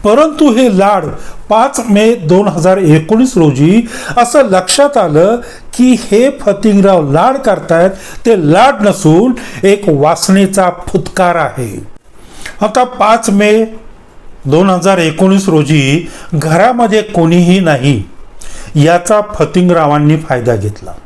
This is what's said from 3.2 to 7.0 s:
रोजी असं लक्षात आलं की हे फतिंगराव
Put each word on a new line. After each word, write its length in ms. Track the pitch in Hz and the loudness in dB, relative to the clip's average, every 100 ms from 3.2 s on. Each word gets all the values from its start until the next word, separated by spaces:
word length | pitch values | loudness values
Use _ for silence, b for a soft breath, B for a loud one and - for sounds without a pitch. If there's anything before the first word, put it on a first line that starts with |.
| 254 196 | 2 2
रोजी 460 | 156 131 151 214 233 B B - | 0 2 2 2 0 B B -2
असं 260 | 240 302 | 2 2
लक्षात 540 | 240 190 185 - 285 285 | 2 0 -2 0 0 2
आलं 400 | 180 151 185 240 B B B | 0 2 2 0 B B B
की 220 | - 247 240 | 0 2 2
हे 320 | - 202 262 277 | 0 0 0 0
फतिंगराव 720 | - 196 214 202 196 185 | -4 0 2 2 4 2